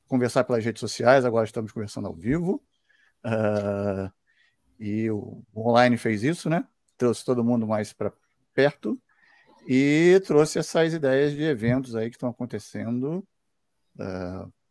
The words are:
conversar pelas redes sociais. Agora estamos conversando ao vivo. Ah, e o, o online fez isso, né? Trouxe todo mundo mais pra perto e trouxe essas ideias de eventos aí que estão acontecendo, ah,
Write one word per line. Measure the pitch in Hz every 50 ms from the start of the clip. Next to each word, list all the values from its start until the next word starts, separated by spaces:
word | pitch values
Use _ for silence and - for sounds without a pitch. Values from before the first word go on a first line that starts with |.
| _
conversar | - 135 123 123 120 - 135 123
pelas | - 123 113 104
redes | 117 107 -
sociais. | 117 104 - - 120 120 135 139 127
Agora | 123 110 113 110
estamos | 104 - 123 110 104
conversando | - 117 104 107 - 104 104 92
ao | 87
vivo. | 82 90 117 147 175 170 180 226 285 - _ _ _ _ _ _ _ _ _ _ _ -
Ah, | 113 113 110 107 104 104 104 101 101 101 101 101 101 95 95 95 95 - _ _ _ _ _ _ _ _ _ _ _ _ -
e | 107 101 104 110 110 110
o, | 107 104 - - - - - _
o | - 110 110 120
online | 117 120 123 123 120 113
fez | - 113 107 101 113
isso, | 147 170 - - 151
né? | 160 175 262 - _ _ _ _ _
Trouxe | - 123 120 110 -
todo | - - 127 120 117
mundo | 117 123 117 110
mais | 107 110 107 104 -
pra | - - 104 98 - _ _ _ _ _ _ _ _
perto | 135 135 147 - _ - 214 262 - _ _ _ _ _ _ _ _ _ _ _ _ - -
e | 127 131 139 143 147 156 170 175 185 190 190
trouxe | - 156 147 156 - - 170
essas | 156 - - 165 165 160 165
ideias | 160 143 131 131 139 147 147
de | 143 143
eventos | 151 160 139 104 113 120 123 131 127 123 113
aí | 113 113 117
que | -
estão | - 139 123
acontecendo, | 110 - 127 117 - 104 - - - 104 107 113 120 123 131 147 170 190 196 _ _ _ _ _ _ _ _ _ _ _ _ _ _ -
ah, | 104 98 92 92 90 90 92 92 95 95 - _ _ _